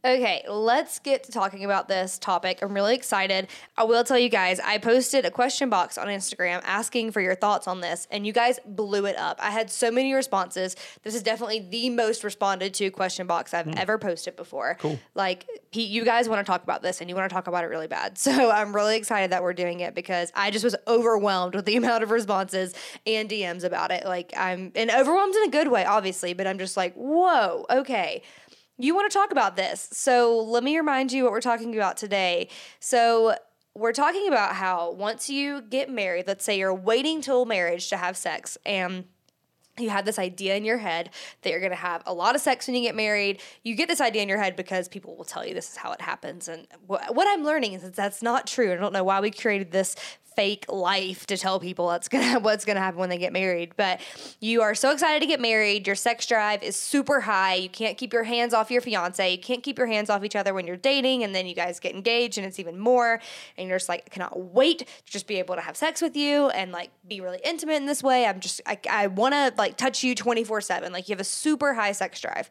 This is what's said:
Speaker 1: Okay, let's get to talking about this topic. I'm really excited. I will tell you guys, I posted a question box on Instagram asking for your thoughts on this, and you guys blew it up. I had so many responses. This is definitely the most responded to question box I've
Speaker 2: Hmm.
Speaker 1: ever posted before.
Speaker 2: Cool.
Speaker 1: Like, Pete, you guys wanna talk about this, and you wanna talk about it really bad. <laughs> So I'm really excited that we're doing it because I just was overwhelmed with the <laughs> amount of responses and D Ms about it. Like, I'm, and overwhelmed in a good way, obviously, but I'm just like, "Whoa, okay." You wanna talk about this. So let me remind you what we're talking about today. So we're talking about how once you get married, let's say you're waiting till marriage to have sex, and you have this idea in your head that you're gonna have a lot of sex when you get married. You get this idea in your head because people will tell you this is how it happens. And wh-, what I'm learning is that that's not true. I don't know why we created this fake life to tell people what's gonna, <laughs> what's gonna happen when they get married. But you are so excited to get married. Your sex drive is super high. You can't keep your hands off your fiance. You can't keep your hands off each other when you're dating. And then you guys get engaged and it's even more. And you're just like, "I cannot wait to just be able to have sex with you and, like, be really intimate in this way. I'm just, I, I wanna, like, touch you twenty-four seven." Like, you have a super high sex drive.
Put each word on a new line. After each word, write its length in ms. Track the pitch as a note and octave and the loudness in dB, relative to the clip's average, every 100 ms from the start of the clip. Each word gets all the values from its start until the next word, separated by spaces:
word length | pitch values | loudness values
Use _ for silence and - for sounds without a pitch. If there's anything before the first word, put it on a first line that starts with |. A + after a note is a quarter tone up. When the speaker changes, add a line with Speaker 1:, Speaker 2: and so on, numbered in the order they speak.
Speaker 1:
Okay, 400 | C4 B3+ A#3 E3+ - | 4 4 2 0 -2
let's 520 | G#3 A3 C4 C#4+ - | 0 4 2 0 -8
get 240 | - C4+ | 0 0
to 80 | - | 0
talking 320 | A#3 G3 G3 | -2 -2 -2
about 240 | G3+ G3 - | 0 0 2
this 320 | F#3+ F#3 - | -2 -2 -4
topic. 400 | - F3 F#3 F#3 | 0 0 0 -2
I'm 100 | G3 | -2
really 220 | G3+ G3+ | 0 2
excited. 540 | B3+ - G3+ F#3+ F#3+ F#3+ - - - | 2 2 0 2 0 -2 -12 -10 0
I 60 | |
will 220 | A3+ A#3 | 4 4
tell 120 | A#3+ B3+ | 6 4
you 120 | B3 | 4
guys, 320 | G#3 F#3 F#3 | 4 2 2
I 180 | - G#3 | 0 0
posted 460 | A3+ B3 B3+ C4+ | 4 4 4 2
a 60 | F3 | 2
question 400 | - B3 - C4+ | 0 0 2 2
box 280 | G3+ E3+ - | 2 0 -4
on 80 | G3 | -6
Instagram 540 | G3 F#3 - F3+ F3+ | -4 -6 -2 -2 -2
asking 460 | - G3+ A3+ A#3+ A3 | -2 -2 -2 -2 -2
for 100 | G#3 | 0
your 140 | F3+ | 0
thoughts 320 | F#3 G#3 G#3 - | 2 2 2 -2
on 140 | F#3 | -6
this, 260 | F3 F3 - | -4 -6 -6
and 160 | G#3 | -6
you 80 | G#3 | -2
guys 280 | A#3+ A#3+ B3+ | 2 2 0
blew 420 | G#3 G3 G#3 G3+ G3+ | -4 -6 -2 0 0
it 120 | - | -2
up. 220 | - - | -4 -4
I 80 | G#3 | -4
had 220 | G#3+ A3+ | -2 -4
so 180 | - A#3 | 0 2
many 240 | A#3+ C4+ | 2 2
responses. 600 | C4+ C4 F#3+ F3+ F#3+ F#3 - - - | 0 0 -2 -2 -4 -4 -6 -16 -14
This 140 | A3 A3+ | -8 -2
is 60 | |
definitely 420 | G#3+ A3+ A#3 A3 F#3 | -2 -2 -4 -6 -6
the 220 | A3+ B3 | -4 0
most 320 | A#3+ A3 A3+ | 2 2 0
responded 520 | G#3 - G3 F#3+ F#3+ | -4 -2 0 0 -2
to 180 | F#3+ G3 | -2 -2
question 340 | F#3+ F#3 - F3+ | 0 -4 -2 -2
box 260 | E3+ - | -2 0
I've 140 | E3+ D#3+ | -4 -2
Speaker 2:
Hmm. 80 | D#3+ | -2
Speaker 1:
ever 220 | F#3+ G#3+ | 0 0
posted 380 | G#3+ E3 - - | -2 -6 -8 -12
before. 400 | E3+ C#3 A#2+ F3 | -12 -4 -4 -2
Speaker 2:
Cool. 220 | D3+ C#3 - - | -2 -4 -8 -2
Speaker 1:
Like, 300 | F#3+ F#3 - A4+ _ | -2 -2 -8 -16 _
Pete, 180 | A3+ A3 | -4 -2
you 140 | A3 | 0
guys 240 | A#3 A#3 A#3 | 2 4 2
wanna 160 | G#3+ | 0
talk 180 | G3+ F3+ | 0 -2
about 180 | E3 D#3+ | 0 -2
this, 200 | F3+ F3+ | -2 -4
and 100 | F3 | -6
you 60 | F3+ | -4
wanna 120 | F#3+ | -2
talk 200 | F#3 F3+ | -2 -2
about 160 | F3 | -2
it 20 | E3+ | -2
really 220 | - D#3+ | -4 -6
bad. 300 | - G3 G3 | -4 -6 0
<laughs> 0 | |
So 340 | C#4 C4+ A#3+ | 2 6 6
I'm 220 | G#3 G#3 G#3 | 4 2 2
really 200 | G#3 A3 | 2 2
excited 360 | G#3+ G#3+ F#3+ | 0 0 2
that 100 | F#3 | 0
we're 100 | F3+ | 0
doing 280 | F3+ F3 F3 | -2 -4 -4
it 160 | F3 - | -6 -6
because 340 | F3 F3+ F3 | -4 -4 -2
I 200 | - G3+ | -2 0
just 120 | G#3+ | 2
was 120 | A3+ G3+ - | 0 -2 2
overwhelmed 680 | A#3 A#3 G#3+ G3+ F#3 F3+ F#3 | 4 4 4 2 0 0 -2
with 80 | |
the 100 | G3+ A#3 | 0 2
<laughs> 60 | |
amount 220 | A#3+ A3+ | 2 2
of 80 | A3 | 2
responses 600 | A#3 G3+ G3 F#3+ F#3+ F#3 - - - | 0 2 0 0 -2 -4 -8 -16 -8
and 240 | - A3 G#3+ | -2 -2 -2
D 160 | G#3 | -4
Ms 200 | F#3 F3 | -4 -4
about 260 | F3+ E3+ E3+ | -2 -2 -2
it. 140 | F3+ G3 | -2 -2
Like, 260 | F3+ F3 - | -4 -4 -4
I'm, 340 | F#3 F#3 F#3 - | -2 -2 -4 -2
and 160 | A3+ | 2
overwhelmed 420 | A#3+ C4+ F4+ G4 | 4 6 4 4
in 140 | G4+ G4+ | 2 4
a 20 | |
good 180 | D4 D#4 | 4 4
way, 160 | A#3 | 4
obviously, 500 | F3+ G#3 F#3+ F3+ F3+ | 4 2 2 -4 -4
but 120 | F3+ F#3+ | -2 -2
I'm 120 | F#3+ | -2
just 180 | F#3 G3 | -4 -2
like, 180 | F3+ | -2
"Whoa, 720 | F3+ C4 D#4+ F#4 D4+ G3 D#3+ - | -4 0 4 6 6 4 0 2
okay." 540 | B3+ C4+ A3+ E3 - - - - - _ - | 2 2 -2 -2 -4 -12 -20 -20 -20 _ -2
You 140 | B3+ | 2
wanna 140 | F4+ G4+ | 2 2
talk 240 | G4+ G#4 | 2 2
about 240 | C#4+ G3+ F3+ | 4 2 0
this. 320 | F#3+ - - | -4 -4 -8
So 480 | - - B3 A#3+ A#3 | -2 4 6 6 4
let 240 | A3 A#3 | 2 0
me 140 | B3+ D#4+ | 2 0
remind 340 | D4+ C4 C4+ | 2 2 0
you 140 | C4 | 2
what 80 | B3+ | 2
we're 80 | G#3 | 2
talking 340 | B3+ A#3 A#3 | 0 -2 -2
about 220 | A3 F#3+ - | 0 0 -2
today. 520 | G#3 G3 F#3 F3 F#3 - - - | -2 0 2 0 -4 -12 -20 -12
So 560 | - B3 A#3 A3+ A3+ - - _ _ | 2 4 6 6 6 2 -4 _ _
we're 180 | G3+ A3+ | -2 -2
talking 360 | A#3 D4 F#4 G4+ | 2 2 2 2
about 260 | B3+ G3 | 2 2
how 380 | F#3 F#3+ F3+ E3+ | 0 -2 0 -2
once 360 | F3 G#3 A3+ - | -4 -4 -4 -4
you 340 | C#4 C#4+ C#4+ | -2 -2 -6
get 280 | A3 B3+ C#4 | -4 -2 -2
married, 380 | A#3+ F#3+ F3 F#3 | -4 -2 -2 -4
let's 160 | G3 | -4
say 120 | - G3 | -2 0
you're 160 | F#3+ | 0
waiting 480 | F#3+ F#3 A#3 C#4+ D#4+ | 0 2 2 2 -2
till 240 | C4+ B3+ | 0 2
marriage 440 | A#3+ G3+ E3+ F3 - | 2 0 0 -2 -4
to 80 | F#3+ | -2
have 200 | F3+ F#3+ | -4 -4
sex, 400 | G3+ D#3 - - | -6 -6 -10 -10
and 400 | - G3 F3+ F#3 F3+ _ _ _ _ _ _ - | -4 -2 -2 -4 -10 _ _ _ _ _ _ -8
you 100 | A3+ | -2
have 140 | G3+ | 0
this 120 | G3 G#3+ | -2 -2
idea 380 | F#3 F#3 F#3+ | -4 -4 -2
in 100 | G3+ | -2
your 140 | G#3+ A#3+ | 0 -2
head 320 | G3+ E3 F3 - - - | -2 -4 -6 -12 -18 -8
that 80 | F#3+ | -4
you're 100 | E3 | -2
gonna 140 | F#3+ | -4
have 300 | F3+ F3+ E3+ - | -4 -4 -6 -6
a 80 | |
lot 220 | F3 G3 C4 | 0 2 2
of 40 | |
sex 280 | C#4+ B3 - | 2 0 0
when 80 | B3 | 0
you 60 | |
get 120 | A#3 | 0
married. 460 | A3 G#3+ G#3 G3+ G3 - - | 0 0 2 0 -4 -10 -12
You 100 | A3+ | -8
get 140 | A3 E4 | -2 0
this 120 | E4+ | 2
idea 220 | B3 G#3+ | 0 0
in 60 | G3+ | 0
your 100 | G3+ | 0
head 160 | G3 | 0
because 320 | F#3 F3+ F#3 F3+ | -4 -4 -4 -4
people 300 | G3 - - | -12 -16 -16
will 80 | |
tell 200 | E3 - | -12 -10
you 100 | - | -8
this 160 | - - | -8 -10
is 40 | - | -12
how 140 | - | -10
it 100 | - | -8
happens. 460 | - - C#3+ E3+ E3+ | -8 -8 -10 -12 -12
And 220 | E3 - - F#3 | -14 -16 -20 -6
wh-, 260 | G3 - | -4 -2
what 140 | A#3+ G4+ | 2 2
I'm 180 | G4 | 2
learning 280 | D4 D#4 A3+ | 2 0 -2
is 100 | F#3+ | -6
that 140 | F#3 F3+ | -10 -4
that's 260 | G3+ - | -4 -2
not 240 | A#3 B3+ - | 0 0 0
true. 260 | - A3 | 0 2
I 40 | F3 | 2
don't 160 | G3+ | 0
know 100 | G3 | 0
why 160 | F#3 G3 | 2 2
we 140 | G#3 | 0
created 400 | G3+ A3+ G3+ F#3 | -2 -2 0 0
this 240 | F#3 F#3 - - - _ - | 0 0 -4 -12 -16 _ 0
fake 300 | G3 G3+ - | 0 -2 -6
life 580 | G3 F3+ G3 F#3+ F#3 - | -2 0 0 -2 -8 -6
to 100 | F#3+ | -2
tell 220 | F#3+ F#3+ | 0 -2
people 280 | F3 F3+ F3 | -4 -2 0
what's 200 | F3 - | 0 0
gonna, 320 | C4 A#3+ B3 | 0 2 2
<laughs> 40 | |
what's 220 | G#3+ G#3 | 2 0
gonna 140 | G#3+ G3+ | 0 0
happen 220 | F#3+ E3+ | 0 -2
when 80 | F#3 | -4
they 100 | F3 | -2
get 140 | F3+ | -2
married. 400 | F#3 F#3+ F3 E3+ - | 0 0 0 -4 0
But 240 | G3 F3+ - - - - | 0 0 -6 -16 -18 -6
you 240 | G#3+ A#3 | 0 4
are 100 | G#3+ | 4
so 200 | G#3+ C#4 | 4 2
excited 260 | C#4+ D#4+ D4+ | 4 2 2
to 80 | D#4 | 2
get 140 | D4 | 2
married. 440 | A#3 A3 G#3 G3+ | 2 4 4 2
Your 120 | G3 G3+ | 0 0
sex 300 | A#3+ A#3 - | 0 0 0
drive 360 | A3+ G#3 G#3 | 2 2 0
is 140 | - G3 | -4 -6
super 420 | - C#4 C#4 C#4 | 0 0 2 0
high. 360 | G#3+ G3 F#3+ | 2 2 4
You 140 | F#3 F#3 | 2 -2
can't 300 | F#3 A3 - | -4 -4 -4
keep 140 | B3+ | -2
your 100 | A#3 | -2
hands 320 | A3+ A#3+ A#3+ | 0 0 2
off 160 | A3+ A3 | 2 2
your 100 | B3 | 0
fiance. 520 | A#3+ G#3 F3 F3+ F#3 | 0 -2 -2 0 0
You 60 | F3+ | 0
can't 260 | G#3 B3 | -4 -4
keep 140 | C#4+ G#3+ | -4 -2
your 100 | A#3+ | 0
hands 200 | G#3+ G#3 | 0 0
off 140 | G3+ | 0
each 140 | G3+ G3+ | 0 -2
other 180 | G3 | -2
when 100 | F#3+ | -2
you're 120 | F3 F3+ | -6 -2
dating. 480 | C4+ C#4 B3+ C4 | 0 2 2 2
And 100 | G#3+ | 0
then 140 | F#3+ F#3 | -2 -4
you 80 | F3 | -4
guys 240 | F3 F3 | -4 -4
get 120 | F3 | -6
engaged 460 | F3+ G3+ A#3 A#3+ G#3 | -4 0 2 0 -2
and 80 | F#3+ | -8
it's 140 | F#3 | -8
even 180 | E3+ F3 | -12 -2
more. 420 | A3 B3 A#3 A3+ - - - - | 2 4 4 0 -4 -18 -18 -12
And 120 | F#3 | -4
you're 100 | F#3 | -4
just 100 | F#3 | -2
like, 160 | F3 - | -6 -8
"I 40 | |
cannot 280 | F#3+ F3+ - | -10 -8 -8
wait 400 | F#3 G3 D4 E4 | -2 2 4 2
to 340 | B3 - - | -6 -16 -12
just 140 | G#3 - | -12 -6
be 140 | G3 | -6
able 160 | F#3 F3 | -4 -6
to 40 | |
have 160 | D#3 D#3 | -6 -4
sex 240 | D#4 D#4+ | -2 0
with 160 | E4 C#4+ | -2 0
you 340 | C#4+ C#4+ C#4 | 2 4 2
and, 200 | - F#3 | 0 -4
like, 200 | F3 F3 _ F3+ | -8 -12 _ -14
be 120 | G3+ | -10
really 200 | F#3 F3+ | -8 -6
intimate 300 | - E4+ D#4 | -6 -4 -2
in 120 | D4+ C#4 | -2 0
this 180 | D4 | 0
way. 200 | C4 B3+ | 4 4
I'm 140 | A3+ F#3+ | 4 0
just, 220 | F3+ - | -6 -8
I, 140 | - G3+ - | -6 -6 -2
I 200 | G#3+ G3+ | 0 0
wanna, 440 | F#3+ B3 C#4+ C4+ C4 | 2 2 4 2 2
like, 180 | G3+ - | -2 0
touch 280 | B3+ - | -2 0
you 100 | B3+ | -2
twenty-four 460 | B3 A#3 A#3 G#3+ G#3+ | 0 0 0 -2 -4
seven." 320 | G3+ F3+ F3+ | -2 -4 -4
Like, 160 | F3+ F#3 | -8 -6
you 60 | |
have 60 | G3 | -6
a 40 | |
super 500 | G3 - D4+ D4+ D4 | -4 -2 0 2 2
high 160 | A#3 G#3 | 2 0
sex 300 | G3+ F#3+ - | 0 -6 -6
drive. 280 | - - - | -8 -6 -8